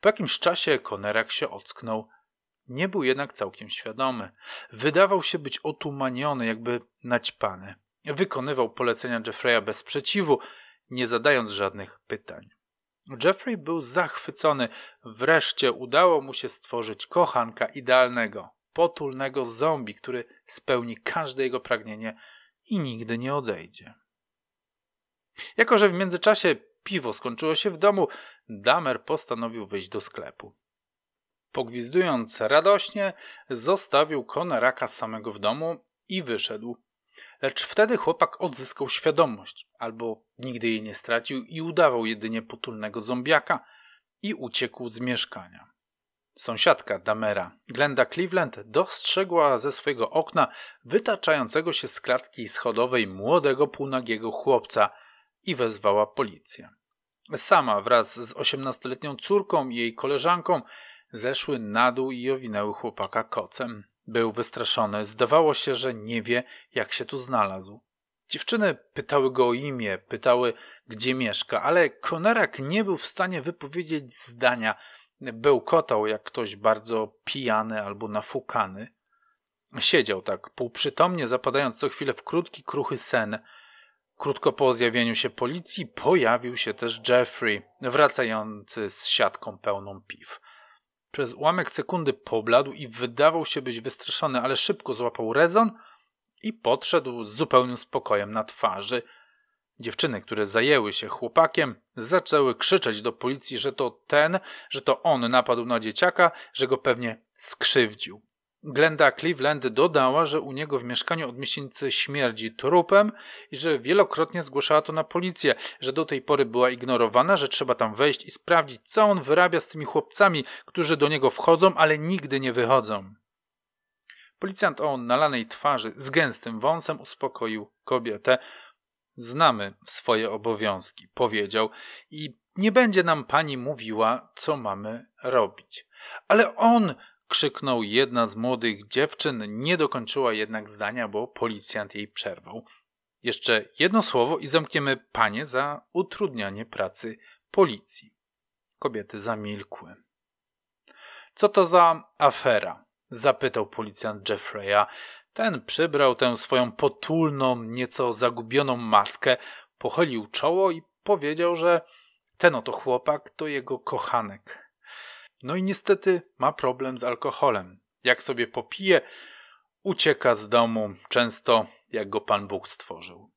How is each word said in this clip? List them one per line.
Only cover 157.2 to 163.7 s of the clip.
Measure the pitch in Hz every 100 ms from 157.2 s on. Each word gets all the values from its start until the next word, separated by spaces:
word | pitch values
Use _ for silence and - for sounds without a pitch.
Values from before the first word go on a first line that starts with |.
| 160 143 131 123
nieco | 113 117 127 - 123
zagubioną | 107 120 117 113 131 139 123
maskę, | 117 107 101 - - 123 - - - _
pochylił | 127 139 165 120 104
czoło | - 147 180 190
i | 165 - _
powiedział, | - 202 143 156 170 170
że | 170 170 - - _ _ _ _
ten | 175
oto | 139 110
chłopak | - - 127 - 147 -
to | _ 156
jego | 139 131